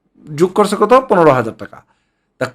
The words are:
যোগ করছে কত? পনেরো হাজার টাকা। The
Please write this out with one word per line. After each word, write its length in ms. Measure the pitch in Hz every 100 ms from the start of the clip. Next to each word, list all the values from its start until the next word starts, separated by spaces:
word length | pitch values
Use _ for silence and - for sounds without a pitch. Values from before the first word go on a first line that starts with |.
| _ _ -
যোগ 180 | 147 180
করছে 240 | 214 196 202
কত? 160 | 208 247 269
পনেরো 220 | 190 156
হাজার 240 | 127 110 -
টাকা। 260 | 101 73 _ _ _ _ _ -
The 100 | 127